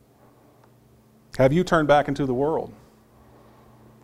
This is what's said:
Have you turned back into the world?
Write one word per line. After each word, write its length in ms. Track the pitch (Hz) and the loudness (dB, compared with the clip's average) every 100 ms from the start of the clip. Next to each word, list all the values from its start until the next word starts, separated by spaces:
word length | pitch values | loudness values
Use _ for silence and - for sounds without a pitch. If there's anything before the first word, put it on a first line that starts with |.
| _ _ _ _ _ _ _ _ _ _ _ _ _ - | _ _ _ _ _ _ _ _ _ _ _ _ _ 0
Have 140 | 131 | 2
you 120 | 170 | 2
turned 240 | 175 170 147 | 0 0 4
back 180 | 147 143 | 2 2
into 180 | 139 135 | -4 -4
the 80 | |
world? 380 | 123 143 143 117 - - _ _ _ _ - - - - - - - | -2 -2 -4 -8 -16 -20 _ _ _ _ -20 -20 -20 -20 -20 -20 -20